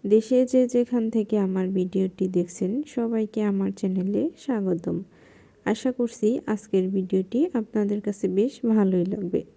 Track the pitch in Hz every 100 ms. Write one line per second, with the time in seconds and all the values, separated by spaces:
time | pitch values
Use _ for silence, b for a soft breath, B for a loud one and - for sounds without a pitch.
0 | 202 214 220 254 254 254 247 247 240 247
1 | 226 226 214 214 190 190 185 190 185 190
2 | 190 185 190 185 175 - 185 233 302 -
3 | 233 226 214 220 208 196 196 196 196 185
4 | 185 202 294 - - 233 190 170 170 170
5 | - b b b b b - 220 254 254
6 | 240 - 214 254 - 208 - 190 185 196
7 | 185 190 190 240 349 262 214 214 202 208
8 | 208 202 - 185 240 - 233 220 196 185
9 | 175 214 180 180 -